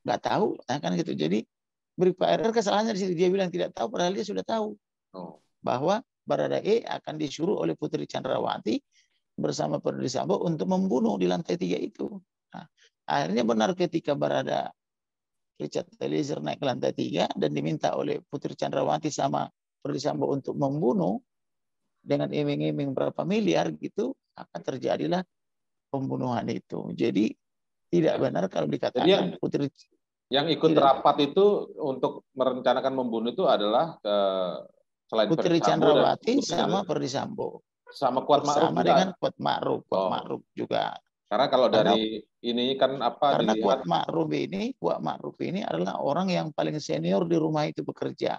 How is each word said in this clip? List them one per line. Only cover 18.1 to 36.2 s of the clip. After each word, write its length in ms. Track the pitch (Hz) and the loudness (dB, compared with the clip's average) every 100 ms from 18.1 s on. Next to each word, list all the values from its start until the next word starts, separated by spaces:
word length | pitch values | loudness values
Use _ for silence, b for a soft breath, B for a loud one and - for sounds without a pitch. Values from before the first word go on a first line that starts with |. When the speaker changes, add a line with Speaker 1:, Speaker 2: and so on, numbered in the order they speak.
| 143 _ | -4 _
Speaker 1:
Putri 280 | 143 147 | -8 -8
Chandrawati 560 | 139 143 143 143 151 156 | -6 -4 0 0 0 -2
sama 400 | 143 139 143 - _ _ _ | -2 -2 -2 -4 _ _ _
Ferdi 160 | 143 147 | -8 -4
Sambo 320 | 147 147 139 | -4 -2 -2
untuk 240 | 139 - | -2 -4
membunuh 640 | 151 139 147 214 226 165 226 _ _ _ _ _ _ _ _ | -2 -2 0 0 2 0 -2 _ _ _ _ _ _ _ _
dengan 320 | - 143 147 | -4 -2 0
iming-iming 640 | 143 147 147 151 147 139 | -2 -2 0 -2 -2 -4
berapa 320 | 131 143 - 160 | -2 -2 -2 -2
miliar 480 | 208 196 160 170 | 0 2 2 0
gitu, 400 | 156 - - 247 269 _ - | -4 -8 -4 -4 -6 _ -20
maka 200 | - - | -16 -10
terjadilah 640 | - 135 - - 151 175 180 _ _ _ _ _ _ | -8 -6 -4 -2 0 -2 -4 _ _ _ _ _ _
pembunuhan 560 | 139 135 135 127 117 - | -6 -4 -4 -2 -2 -2
itu. 480 | 113 _ - - | -6 _ -10 -8
Jadi 400 | - - 190 214 - _ _ _ _ _ | -2 0 2 0 -2 _ _ _ _ _
tidak 240 | 175 156 | 2 4
Speaker 2:
Ya. 80 | - | 2
Speaker 1:
benar 220 | 135 147 190 | 0 0 -2
kalau 240 | 165 151 | -2 -2
Speaker 2:
Jadi 40 | 139 | -2
Speaker 1:
dikatakan 280 | 123 127 170 | -2 2 4
Speaker 2:
yang, 140 | 196 175 - | 4 2 -2
Speaker 1:
Putri 240 | - 151 143 _ _ _ _ _ _ | -4 -2 -4 _ _ _ _ _ _
Speaker 2:
yang 160 | 131 160 | -2 0
ikut 240 | 143 160 | 2 4
Speaker 1:
tidak. 120 | 151 | 6
Speaker 2:
rapat 520 | 135 135 160 - 147 | 6 6 4 4 2
itu 400 | - 202 185 - - | 6 4 4 -2 -6
untuk 480 | 151 131 131 - _ 127 | -6 -2 -4 -6 _ -2
merencanakan 560 | 127 123 127 131 131 | 0 2 2 2 0
membunuh 400 | 131 123 113 117 | -2 -2 -2 -4
itu 120 | 147 175 | 0 2
adalah, 520 | 107 104 117 160 - | 2 2 2 0 -4
eh, 640 | 107 101 98 95 90 73 - _ _ _ _ | -2 0 2 0 -2 -6 -12 _ _ _ _
selain 220 | - 151 | 0 2
Speaker 1:
Putri 160 | 160 175 | 4 4
Speaker 2:
Ferdi 160 | 165 | 4
Sambo 20 | |
dan 60 | 156 | 4
Speaker 1:
Chandrawati 640 | 160 156 147 139 143 | 4 6 6 4 2